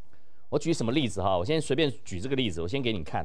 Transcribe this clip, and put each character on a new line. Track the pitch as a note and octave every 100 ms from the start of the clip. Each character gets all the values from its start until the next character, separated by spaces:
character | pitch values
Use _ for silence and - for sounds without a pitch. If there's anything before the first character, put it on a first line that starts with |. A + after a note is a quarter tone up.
| - - - - -
我 | D3
举 | D#3+
什 | E3
么 | A#2
例 | C#3 B2+
子 | G2
哈？ | F#2+ F#2
我 |
先 | F2 D#3+
随 | -
便 | D3+ D3+ -
举 | - F2+
这 | A#2+
个 | C3+
例 | A#2+
子， | E2
我 | E2+
先 | C#3
给 | A#2+
你 | G#2+
看 | D2+ A2